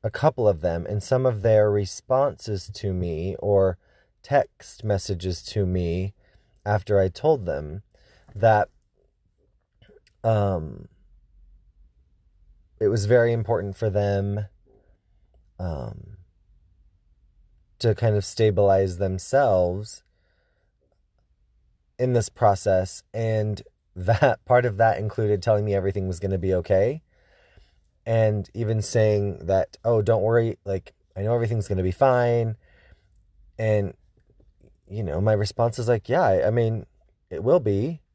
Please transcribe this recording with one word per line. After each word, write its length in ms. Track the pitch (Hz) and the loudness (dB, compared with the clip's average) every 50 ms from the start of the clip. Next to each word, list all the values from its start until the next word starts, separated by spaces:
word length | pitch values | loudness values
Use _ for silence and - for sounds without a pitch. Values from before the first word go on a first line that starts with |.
| - | -6
a 60 | 110 | -6
couple 380 | - - - 151 - - 117 104 | -6 0 0 0 0 2 2 2
of 140 | 98 78 | 2 2
them, 240 | 78 87 82 85 85 - | -2 -2 -2 -2 -4 -4
in 120 | 101 104 | -6 -6
some 240 | - - 131 127 131 | -2 0 0 2 2
of 160 | 131 120 101 | 0 0 0
their 280 | 101 117 110 107 107 104 | 0 2 4 4 4 4
responses 1000 | 101 104 101 92 - - _ - 127 131 139 143 - - - - 107 95 - - 104 | 2 0 -2 -4 -8 -12 _ -2 0 0 0 0 -2 -6 -8 -8 -6 -6 -8 -10 -14
to 200 | - - 101 92 | -8 -6 -4 -4
me 420 | 90 90 87 82 78 85 92 98 - | -2 -2 -4 -4 -4 -6 -6 -6 -4
or 380 | - 101 101 98 95 95 90 _ _ _ _ _ _ _ _ _ _ | 0 2 4 4 4 2 0 _ _ _ _ _ _ _ _ _ _
text 600 | - 139 143 - - _ _ - - - - - | 0 0 0 0 0 _ _ -16 -16 -14 -8 -2
messages 600 | 107 101 95 - - 98 85 87 92 90 - - | -2 -2 -2 -2 -4 -6 -6 -4 -6 -6 -6 -8
to 220 | - - 107 98 | -8 -4 -2 -2
me 480 | 90 92 92 87 85 82 90 92 98 - _ _ _ _ _ _ _ _ _ _ | 0 0 -2 -2 -2 -2 -2 -4 -6 -8 _ _ _ _ _ _ _ _ _ _
after 340 | 104 104 104 - - 104 98 | -2 -2 -2 0 0 2 2
I 80 | 95 95 | 2 2
told 360 | 85 - - 151 160 131 98 | -2 -2 0 0 0 0 -2
them 380 | 85 73 69 76 76 78 98 - _ _ _ _ _ _ _ _ _ - | -6 -6 -6 -6 -10 -12 -14 -16 _ _ _ _ _ _ _ _ _ -6
that, 340 | 101 104 113 110 104 98 - _ _ _ _ _ _ _ _ _ _ _ _ _ _ _ _ _ _ _ _ _ _ _ _ - - _ _ _ _ - | 2 4 4 4 4 2 -2 _ _ _ _ _ _ _ _ _ _ _ _ _ _ _ _ _ _ _ _ _ _ _ _ -20 -20 _ _ _ _ -2
um, 640 | 113 113 107 101 98 95 85 80 76 55 50 50 - _ _ _ _ _ _ _ _ _ - - _ - - _ _ _ _ - _ _ _ _ _ _ _ _ _ _ _ _ _ - _ _ _ _ _ | 0 0 2 0 0 -2 -4 -6 -8 -12 -14 -18 -20 _ _ _ _ _ _ _ _ _ -20 -20 _ -20 -20 _ _ _ _ -20 _ _ _ _ _ _ _ _ _ _ _ _ _ -20 _ _ _ _ _
it 80 | 110 101 | 0 0
was 180 | 107 113 101 | 0 0 2
very 280 | 101 123 123 117 117 117 | 4 4 4 4 4 0
important 420 | 120 110 90 120 98 101 101 95 | -2 -2 -2 -2 -2 -2 -6 -8
for 140 | - - 110 | -4 -4 -2
them, 560 | 95 104 101 101 101 98 98 101 101 104 104 - _ _ _ _ _ _ _ _ _ _ _ _ _ _ _ _ _ _ _ _ _ _ | 0 0 0 0 0 0 -2 -2 -4 -6 -8 -10 _ _ _ _ _ _ _ _ _ _ _ _ _ _ _ _ _ _ _ _ _ _
um, 580 | 90 87 80 69 62 53 - - - - - - 90 _ _ _ _ _ _ _ _ _ _ _ _ _ _ _ _ _ _ _ _ _ _ _ _ _ _ _ _ _ _ _ | -8 -8 -8 -8 -10 -12 -12 -14 -18 -20 -20 -20 -20 _ _ _ _ _ _ _ _ _ _ _ _ _ _ _ _ _ _ _ _ _ _ _ _ _ _ _ _ _ _ _
to 140 | - 117 104 | -2 -2 0
kind 200 | - 117 113 104 | 2 0 0 0
of 100 | 104 98 | 0 -2
stabilize 720 | - - - 113 107 98 87 101 98 98 95 98 95 90 87 | -4 -2 0 2 2 4 4 4 4 4 4 2 0 -2 -4
themselves 1080 | 98 92 92 90 - - - 135 143 120 101 92 90 87 90 98 107 110 - - _ _ _ _ _ _ _ _ _ _ _ _ _ _ _ _ _ _ _ _ _ _ _ _ _ _ _ _ _ _ _ _ _ _ _ _ _ _ _ _ | -4 -4 -2 -4 -4 0 2 2 2 4 4 2 2 0 -2 -4 -8 -12 -14 -16 _ _ _ _ _ _ _ _ _ _ _ _ _ _ _ _ _ _ _ _ _ _ _ _ _ _ _ _ _ _ _ _ _ _ _ _ _ _ _ _
in 160 | 127 127 123 | -2 2 2
this 160 | 120 110 - | 2 0 0
process. 760 | _ - 120 107 101 95 - 104 95 92 95 95 - - - _ - | _ 2 4 4 4 4 2 2 2 2 2 -2 -6 -10 -12 _ -8
And 480 | 110 117 113 113 110 107 107 104 - - - _ _ _ _ _ | -6 -4 -2 0 0 -2 -2 -4 -6 -10 -18 _ _ _ _ _
that, 480 | 92 92 90 113 - - 135 - - _ | -8 0 0 2 4 4 2 2 0 _
<laughs> 20 | |
part 200 | - 127 123 123 | 2 2 4 4
of 120 | 123 101 95 | 2 0 2
that 200 | 113 113 104 - | 2 2 2 0
included 420 | 104 107 - - 110 104 104 95 | -4 -6 -4 -2 0 0 0 0
telling 240 | 87 - 107 104 104 | 2 0 0 2 2
me 80 | 107 98 | 0 -2
everything 340 | 98 92 98 92 104 92 92 | 0 0 -2 -2 -2 -4 -4
was 120 | 90 82 | -6 -4
gonna 180 | 98 95 95 92 | -4 -4 -4 -2
be 160 | 85 95 92 | -2 0 -2
okay. 460 | 90 85 - 101 92 101 120 143 160 _ _ _ _ _ _ _ _ _ _ _ - _ _ _ _ _ _ _ _ _ | -2 0 2 2 2 2 2 -2 -6 _ _ _ _ _ _ _ _ _ _ _ -20 _ _ _ _ _ _ _ _ _
And 440 | 117 113 113 110 107 107 104 95 - _ | 0 2 2 4 2 2 -2 -6 -8 _
even 280 | 110 117 107 113 110 | -6 -4 -2 -2 -2
saying 640 | 104 - - 117 110 107 107 104 101 101 90 - - | -2 0 2 2 4 4 4 2 0 -2 -6 -8 -4
that, 320 | 85 95 95 92 - - - _ | 0 0 0 0 -2 -6 -6 _
"Oh, 180 | 117 117 110 | 0 2 2
don't 220 | 104 95 113 107 95 | 2 2 2 2 2
worry, 340 | 110 117 120 117 113 104 _ _ | 2 2 2 2 0 -4 _ _
like, 280 | 98 98 95 - - _ _ _ _ _ | -6 -6 -6 -6 -12 _ _ _ _ _
I 60 | 95 | -6
know 140 | 98 110 120 | -4 -2 -2
everything's 320 | 120 117 107 117 113 98 - | 0 0 -2 -2 -4 -2 -2
gonna 160 | 101 92 92 | -2 -2 -2
be 80 | 92 | -2
fine." 640 | 90 - 139 135 127 123 123 120 120 117 117 113 110 - _ _ _ _ _ _ - _ _ _ _ _ _ _ _ _ _ _ _ - | 0 2 4 4 4 4 2 2 2 0 0 -2 -6 -10 _ _ _ _ _ _ -20 _ _ _ _ _ _ _ _ _ _ _ _ -4
And, 360 | 113 110 107 104 101 90 - _ _ _ _ _ _ _ _ _ _ _ _ _ _ _ _ _ _ _ | 0 0 2 2 0 -2 -8 _ _ _ _ _ _ _ _ _ _ _ _ _ _ _ _ _ _ _
you 160 | 95 107 110 | -8 -8 -6
know, 180 | 85 71 85 | -4 -2 0
my 120 | 98 110 110 | 0 2 2
response 460 | 101 107 101 - - 117 117 110 - | 2 0 -4 -2 -2 -2 -2 -2 -2
is 80 | 117 113 | -2 0
like, 220 | 123 107 - - | -2 -2 0 -2
"Yeah, 120 | 120 165 | 0 2
I, 260 | 180 120 95 90 82 - | 2 2 2 2 2 2
I 40 | |
mean, 340 | 110 120 117 113 110 110 - _ _ _ _ _ _ _ _ _ | 2 2 0 0 -2 -4 -8 _ _ _ _ _ _ _ _ _
it 140 | - 78 95 | -10 -4 0
will 160 | 120 160 175 | 2 2 2
be. 420 | 127 110 101 98 110 147 170 151 _ _ | 2 0 -2 0 -2 -4 -6 -10 _ _